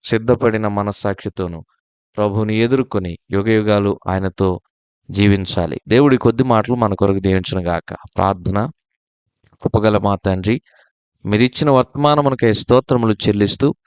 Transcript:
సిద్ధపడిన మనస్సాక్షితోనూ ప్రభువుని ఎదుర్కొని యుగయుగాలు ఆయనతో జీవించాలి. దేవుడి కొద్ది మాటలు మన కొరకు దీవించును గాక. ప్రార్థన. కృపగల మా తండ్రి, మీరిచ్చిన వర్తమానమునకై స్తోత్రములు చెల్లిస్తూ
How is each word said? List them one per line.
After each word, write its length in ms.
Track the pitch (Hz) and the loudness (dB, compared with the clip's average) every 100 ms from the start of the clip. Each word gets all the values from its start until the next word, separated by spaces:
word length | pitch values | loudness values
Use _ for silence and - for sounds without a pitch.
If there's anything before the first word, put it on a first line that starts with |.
సిద్ధపడిన 640 | - 113 117 123 120 107 107 | -4 -2 0 0 0 0 -2
మనస్సాక్షితోనూ 920 | 101 101 98 101 95 101 - 87 82 - _ _ _ _ - | -2 -4 -4 -4 -6 -8 -8 -8 -8 -16 _ _ _ _ -4
ప్రభువుని 400 | 104 101 107 110 | -2 -2 -2 0
ఎదుర్కొని 640 | 117 131 123 101 90 85 - | 2 0 0 -4 -6 -10 -6
యుగయుగాలు 680 | 98 107 110 107 104 101 - - | -4 0 0 2 0 0 -2 -2
ఆయనతో 520 | 95 95 - 95 90 _ _ _ _ - | -2 -2 -2 -2 -2 _ _ _ _ -8
జీవించాలి. 720 | 95 101 98 90 - 85 - - | 0 2 2 0 -4 -4 -6 0
దేవుడి 280 | 120 143 127 | 4 4 4
కొద్ది 260 | 120 117 | 2 0
మాటలు 320 | 127 110 107 | 2 0 0
మన 200 | 123 107 | -2 -2
కొరకు 240 | 98 101 98 | 0 0 0
దీవించును 440 | 95 95 92 95 | 0 0 -2 -6
గాక. 300 | 87 82 - | -4 -4 -6
ప్రార్థన. 800 | - - - 95 95 87 98 135 - _ _ _ _ _ _ _ _ | -16 -10 -2 0 0 -4 -4 -4 -8 _ _ _ _ _ _ _ _
కృపగల 360 | - 110 107 104 | -2 2 2 2
మా 180 | 101 98 | 0 -2
తండ్రి, 440 | 98 95 95 123 _ _ _ _ _ _ 104 | -2 -2 -2 -4 _ _ _ _ _ _ -2
మీరిచ్చిన 440 | 107 127 - 151 | 0 0 2 2
వర్తమానమునకై 800 | 131 123 139 147 147 143 131 117 | 2 2 0 2 2 2 2 0
స్తోత్రములు 600 | 107 - 127 - 123 113 | 0 2 2 2 0 0
చెల్లిస్తూ 640 | 104 107 104 101 - 143 - | 0 0 0 0 0 -2 -2